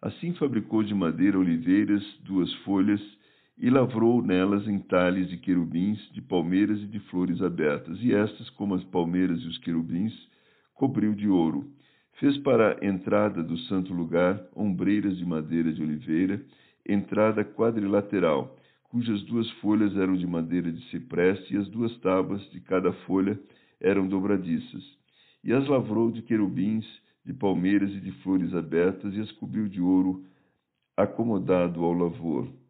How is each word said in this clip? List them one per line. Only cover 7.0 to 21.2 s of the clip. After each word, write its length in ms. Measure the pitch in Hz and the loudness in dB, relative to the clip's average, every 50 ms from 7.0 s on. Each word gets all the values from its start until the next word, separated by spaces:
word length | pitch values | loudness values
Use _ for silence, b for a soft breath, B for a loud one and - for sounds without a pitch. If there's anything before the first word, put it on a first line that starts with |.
| - - | -12 -6
flores 320 | - 90 90 87 87 85 | -4 -2 0 0 0 0
abertas. 560 | 95 87 85 82 78 76 73 - - 80 82 95 | -2 -4 -2 0 0 0 0 -2 -4 -10 -10 -4
E 120 | 113 123 110 | 0 2 2
estas, 340 | 101 104 107 107 - 117 - | 2 2 0 -2 -8 -18 -20
como 240 | - _ 104 101 98 | -10 _ -4 -2 -2
as 80 | 92 87 | -2 -4
palmeiras 560 | - 92 92 87 85 85 90 92 85 85 82 | -4 -2 -2 0 0 2 0 2 2 0 -2
e 60 | 82 85 | -4 -8
os 100 | 85 - | -10 -8
querubins, 560 | - - 85 82 82 82 82 85 98 113 113 - - _ b b b b b b b b b | -6 -4 -2 -2 -2 -2 -4 -2 -2 -4 -6 -8 -20 _ b b b b b b b b b
cobriu 400 | _ 139 135 127 110 104 107 104 | _ -2 -2 0 2 0 0 0
de 120 | 98 104 104 | 0 0 2
ouro. 440 | 98 90 82 82 78 71 69 - - b b b b b b b _ - | 4 4 4 2 0 -2 -6 -8 -14 b b b b b b b _ 0
Fez 180 | - 143 139 139 | 0 0 0 2
para 380 | - - 127 117 113 104 - - | 2 2 4 6 6 4 4 0
a 60 | - | -2
entrada 560 | 101 98 92 - - 101 104 104 107 98 - | -2 -2 -2 -2 0 2 2 2 2 0 -2
do 160 | 82 80 82 82 | -4 -4 -4 -6
santo 340 | - - 101 95 90 92 92 | -6 -4 -4 -4 -2 -2 -4
lugar 460 | 87 85 82 85 85 90 90 98 101 - - - | -4 -4 -2 0 2 2 2 2 -2 -6 -14 -8
ombreiras 640 | - 104 107 95 87 87 92 101 107 98 101 92 90 | -4 -4 -2 -2 0 0 0 0 2 0 -2 -2 -2
de 80 | 87 | -4
madeira 480 | 87 85 80 76 78 82 82 82 82 78 | -4 -4 -4 -4 -2 -2 0 0 0 -2
de 80 | - | -2
oliveira, 600 | 76 76 78 76 - - 80 80 92 95 101 - - b b b b b b b b - | -4 -4 -4 -6 -4 -4 0 0 0 0 -2 -4 -8 b b b b b b b b -2
entrada 560 | 101 101 98 - - 98 107 110 107 107 104 | -2 -2 -2 -2 0 2 2 2 2 0 -2
quadrilateral, 1120 | 104 - - 117 113 113 110 104 98 101 104 101 101 - 98 90 82 76 67 65 - - b b b b b b | -4 -2 -2 0 0 0 0 -2 0 0 0 0 0 -2 0 2 2 2 2 -2 -4 -12 b b b b b b
cujas 380 | _ - 120 117 113 110 101 98 | _ -4 -4 -2 -2 -2 -4 -4
duas 260 | 90 117 117 113 113 - | -4 -4 -2 -2 -4 -6
folhas 420 | - - 104 107 107 107 101 90 98 | -6 0 0 2 4 2 2 2 0
eram 180 | 95 92 92 | 0 0 0
de 120 | 92 87 85 | 0 -2 -2
madeira 440 | 87 85 82 82 87 90 85 85 | -2 -2 -4 -2 -2 -2 -2 -2
de 100 | 82 82 - - | -6 -8 -12 -10
cipreste 640 | - 85 80 - - 87 | -12 -12 -10 -6 -2 2